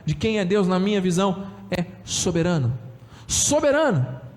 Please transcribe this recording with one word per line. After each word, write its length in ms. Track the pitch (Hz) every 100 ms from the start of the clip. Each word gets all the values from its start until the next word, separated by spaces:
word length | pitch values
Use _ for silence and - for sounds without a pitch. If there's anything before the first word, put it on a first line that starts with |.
de 100 | -
quem 240 | 151 220 214
é 60 |
Deus, 240 | 180 208 180
na 100 | 185
minha 220 | 196 208
visão, 480 | 185 175 196 185 196 - - 185
é 100 | 175 -
soberano. 760 | - - - 170 170 165 120 131 - - - - -
Soberano. 920 | - - 294 302 277 302 160 123 131 -